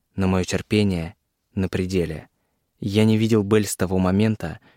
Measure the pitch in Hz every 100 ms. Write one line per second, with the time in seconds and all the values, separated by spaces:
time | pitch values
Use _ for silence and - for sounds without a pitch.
0 | _ - 92 92 87 92 - 107 101 87
1 | 82 - _ _ _ 101 92 92 92 95
2 | 80 78 - _ _ _ _ - 113 104
3 | 110 110 110 110 98 107 98 - 92 92
4 | 92 98 110 107 82 - _